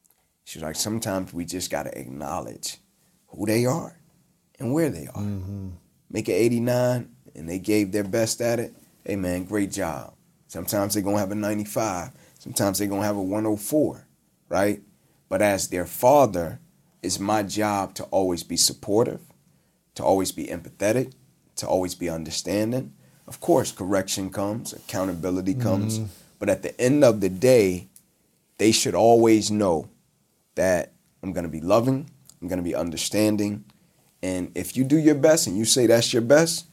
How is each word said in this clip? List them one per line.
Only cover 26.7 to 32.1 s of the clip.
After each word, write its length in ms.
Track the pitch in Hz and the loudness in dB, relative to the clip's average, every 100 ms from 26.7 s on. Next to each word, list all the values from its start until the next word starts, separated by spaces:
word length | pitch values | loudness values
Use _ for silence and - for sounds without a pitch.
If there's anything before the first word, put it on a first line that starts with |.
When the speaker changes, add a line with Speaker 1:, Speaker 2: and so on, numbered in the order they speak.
| - | 0
Speaker 1:
end 240 | 127 147 | 2 6
of 160 | 131 107 | 6 4
the 80 | 95 | 0
day, 600 | 92 123 127 98 90 - _ _ _ _ _ _ - | 2 6 6 6 2 -8 _ _ _ _ _ _ 2
they 140 | 107 | 4
should 240 | 113 - 87 | 4 2 4
always 560 | 113 117 117 110 101 | 6 8 8 6 4
know 380 | 107 101 80 - _ _ _ _ _ _ - | 0 2 0 -2 _ _ _ _ _ _ -2
that 380 | 92 87 - _ _ _ | 2 2 -2 _ _ _
I'm 120 | 95 | -8
gonna 160 | 90 85 | -6 -6
be 120 | 78 | -6
loving, 480 | 82 110 123 135 156 | 2 2 2 -2 -6